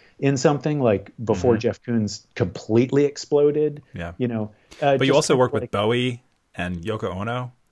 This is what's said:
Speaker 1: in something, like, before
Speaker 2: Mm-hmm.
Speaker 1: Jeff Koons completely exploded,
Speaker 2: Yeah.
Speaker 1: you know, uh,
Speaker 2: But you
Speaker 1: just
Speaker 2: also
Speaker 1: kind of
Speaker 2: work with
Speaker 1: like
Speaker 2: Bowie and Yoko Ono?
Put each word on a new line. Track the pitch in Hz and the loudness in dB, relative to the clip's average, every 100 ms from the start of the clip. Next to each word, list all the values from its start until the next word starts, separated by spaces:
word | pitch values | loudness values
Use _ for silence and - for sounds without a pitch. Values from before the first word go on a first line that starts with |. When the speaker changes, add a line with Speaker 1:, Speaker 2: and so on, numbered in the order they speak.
| _ - | _ -4
Speaker 1:
in | 139 135 | 0 2
something, | 160 143 156 147 | 2 2 -2 0
like, | 123 98 - - | 2 2 -2 -8
before | 113 101 123 113 | -2 0 2 2
Speaker 2:
Mm-hmm. | |
Speaker 1:
Jeff | 113 - | 0 -4
Koons | - 117 104 - _ - | -4 -2 -2 -6 _ -6
completely | 87 - - 113 127 139 | -6 -6 0 2 2 2
exploded, | 143 - - 147 147 147 151 147 - | 0 -2 -2 2 2 2 -2 -4 -14
Speaker 2:
Yeah. | 92 85 87 | -10 -10 -4
Speaker 1:
you | 123 | -4
know, | 113 104 - _ - | -2 -6 -10 _ -4
uh, | 143 135 | 0 2
Speaker 2:
But | |
you | 135 | 4
Speaker 1:
just | 139 | 4
Speaker 2:
also | - | 4
Speaker 1:
kind | 135 | 4
of | |
Speaker 2:
work | 123 | 2
with | 123 | 0
Speaker 1:
like | 120 | -4
Speaker 2:
Bowie | 101 107 120 123 120 _ _ _ - | -2 0 0 0 -4 _ _ _ -8
and | 90 87 | -6 -6
Yoko | 90 107 104 | -6 -6 -6
Ono? | 90 107 123 127 - _ | -6 -6 -6 -8 -14 _